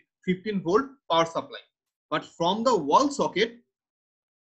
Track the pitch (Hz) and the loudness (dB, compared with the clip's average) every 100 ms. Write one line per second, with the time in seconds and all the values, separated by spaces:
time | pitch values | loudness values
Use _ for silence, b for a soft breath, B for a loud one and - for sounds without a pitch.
0 | _ _ - 180 214 202 160 202 269 - | _ _ -4 -4 -4 -4 0 0 0 -8
1 | - 165 165 156 - 113 - _ _ _ | -2 0 0 -2 -10 -12 -20 _ _ _
2 | - 156 147 - 170 208 240 220 143 180 | -8 -8 -8 -4 -2 0 2 0 4 4
3 | 285 - 156 170 240 - _ _ _ _ | 4 0 -4 -2 -4 -4 _ _ _ _
4 | _ _ _ _ | _ _ _ _